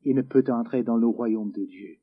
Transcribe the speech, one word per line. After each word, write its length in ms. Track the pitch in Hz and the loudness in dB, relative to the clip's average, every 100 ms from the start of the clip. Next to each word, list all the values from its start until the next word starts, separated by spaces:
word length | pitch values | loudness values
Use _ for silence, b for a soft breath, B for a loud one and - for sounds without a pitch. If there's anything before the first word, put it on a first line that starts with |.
il 120 | 143 | 2
ne 60 | 135 | 0
peut 240 | 131 135 135 | 4 2 4
entrer 340 | 117 117 127 | 0 -2 -2
dans 160 | 117 117 | 0 2
le 80 | 117 | 2
royaume 460 | 113 117 110 104 | 2 -2 -2 -4
de 120 | 98 | -8
Dieu. 360 | 98 - 101 78 | -10 -12 -18 -20